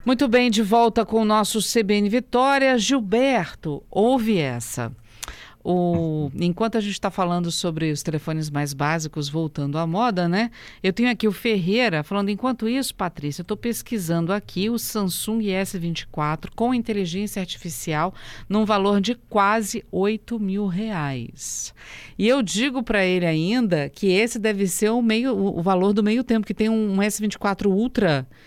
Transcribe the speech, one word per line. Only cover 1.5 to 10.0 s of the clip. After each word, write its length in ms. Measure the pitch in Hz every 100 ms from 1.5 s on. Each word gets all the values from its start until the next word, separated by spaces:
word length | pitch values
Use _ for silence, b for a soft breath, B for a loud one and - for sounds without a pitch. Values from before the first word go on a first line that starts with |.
| 220
C 220 | - 233
B 120 | 202
N 140 | 208 202
Vitória. 720 | 240 - 240 269 277 269 254
Gilberto, 1040 | 196 269 196 226 277 233 160 - 160 143 -
ouve 480 | - 226 262 220 196
essa. 540 | 135 120 - - 117 - B B B B B B
O, 640 | - 180 175 170 165 156 143 135
enquanto 420 | 175 175 226 226
a 20 |
gente 200 | 202 190
tá 100 | 196
falando 400 | - 175 175 170
sobre 400 | - 175 160 160
os 140 | 147
telefones 440 | - 151 160 156 151
mais 240 | 143 143
básicos 560 | 139 147 165 156 156 143
voltando 480 | 156 156 - 143 151
à 60 |
moda, 440 | 165 180